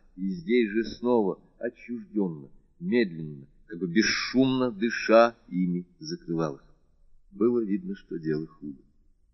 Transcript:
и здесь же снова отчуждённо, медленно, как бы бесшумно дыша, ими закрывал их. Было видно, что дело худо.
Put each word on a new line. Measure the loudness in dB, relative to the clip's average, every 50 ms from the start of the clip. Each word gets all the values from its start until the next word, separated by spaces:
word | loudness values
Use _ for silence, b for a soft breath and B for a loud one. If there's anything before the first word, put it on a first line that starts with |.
| _ _ _
и | -8 -6 -6
здесь | -6 -6 -2 0 2 2 2 2
же | 0 -2 -4
снова | -4 -6 -4 0 2 2 2 2 0 -2 -6 -10 _ _ -10
отчуждённо, | -8 -8 -8 -10 -12 -12 -12 -12 -12 -6 -2 -2 -2 -2 -4 -8 -12 -18 -20 -20 _ _ _ -10
медленно, | -4 0 2 2 2 2 -2 -6 -10 -10 -12 -14 -18 -20 _ -20 -18 -16
как | -8 -6
бы | -6 0
бесшумно | 2 2 2 2 0 -4 -4 0 2 2 4 4 2 0 0 -2
дыша, | -2 -2 -2 -2 -2 -2 2 6 8 8 8 6 4 _ _ -6
ими | -2 -2 0 0 -2 -4 -6 -10 _ _
закрывал | -14 -12 -12 -10 -6 -4 -2 -2 -2 -2 -4
их. | -8 -14 -20 -20 _ _ _ _ _ _ -20 -20 -20 -20 _
Было | -4 0 0 2 2 0
видно, | 0 0 -2 -4 -4 -6 -10
что | -12 -10 -10 -10 -6
дело | -4 -2 -2 -2 -4 -8
худо. | -12 _ -14 -14 -14 -16 -20 _ _ _ _ _ _ _ _ _